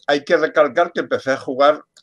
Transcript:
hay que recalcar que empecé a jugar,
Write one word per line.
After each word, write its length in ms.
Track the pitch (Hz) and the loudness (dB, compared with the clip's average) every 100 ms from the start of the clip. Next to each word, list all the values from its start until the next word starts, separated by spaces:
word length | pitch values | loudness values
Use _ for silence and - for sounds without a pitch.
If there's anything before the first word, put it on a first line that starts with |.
| - | -4
hay 160 | 147 | -4
que 140 | 143 170 | 0 0
recalcar 540 | 151 - 147 123 170 | 0 2 0 2 -2
que 80 | - | -2
empecé 300 | 135 123 - | -4 -4 -4
a 60 | 131 | -6
jugar, 460 | - 127 143 151 - _ | -4 0 2 2 -4 _